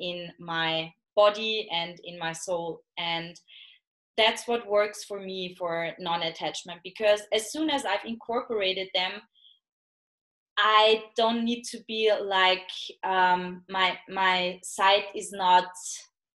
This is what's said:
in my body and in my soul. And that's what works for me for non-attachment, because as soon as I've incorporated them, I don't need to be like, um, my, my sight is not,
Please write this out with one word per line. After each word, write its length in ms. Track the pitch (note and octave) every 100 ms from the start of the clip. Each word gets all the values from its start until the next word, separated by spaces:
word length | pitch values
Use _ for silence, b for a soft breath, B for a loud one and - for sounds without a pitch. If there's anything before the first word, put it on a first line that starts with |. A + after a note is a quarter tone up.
in 320 | F3+ F3 E3+ -
my 520 | E3+ E3 E3 D#3+ D#3+ _ _
body 540 | - G#3 G#3 A3 A3 -
and 280 | E3+ E3+ E3+
in 160 | F3 F3
my 140 | E3
soul. 480 | E3 - E3+ E3+ D#3+ _ -
And 400 | E3+ E3 E3+ E3+ B B B B _ _ _ -
that's 320 | A3 A3+ -
what 200 | A#3 G3+
works 360 | G#3 G#3 -
for 160 | - G3+
me 340 | F#3+ F#3+ F3+ F3+
for 360 | F3 E3 E3 -
non-attachment, 800 | F3+ E3 E3 E3 D#3+ - F3+ F3
because 400 | F#3 F#3 G#3+ G#3 G#3
as 200 | G#3+ G#3+
soon 180 | D4+ D#4
as 140 | C#4
I've 200 | G3 G3+
incorporated 840 | A3 A3+ - A#3 B3 A3 F#3+ F#3+ F#3+
them, 200 | F#3 F#3 G3+ - b b b _ _ _ _ _ _ _ _ _ -
I 460 | G#3 G#3+ A3 A3 - -
don't 280 | A3+ A#3
need 180 | A#3 A#3+ A#3+
to 80 | A#3 -
be 240 | A3 A3 G3+
like, 480 | G3+ F#3+ F#3 F#3 - - - -
um, 580 | F#3+ F#3 F#3 F3+ F3+ F3+ -
my, 260 | F#3+ F#3 F3+ -
my 500 | F#3+ F#3+ F#3 F3+ F#3
sight 400 | - - G3 G3+ G3+
is 160 | G#3+ F#3
not, 360 | G3 F#3 F3+ F3+ - - - - _ _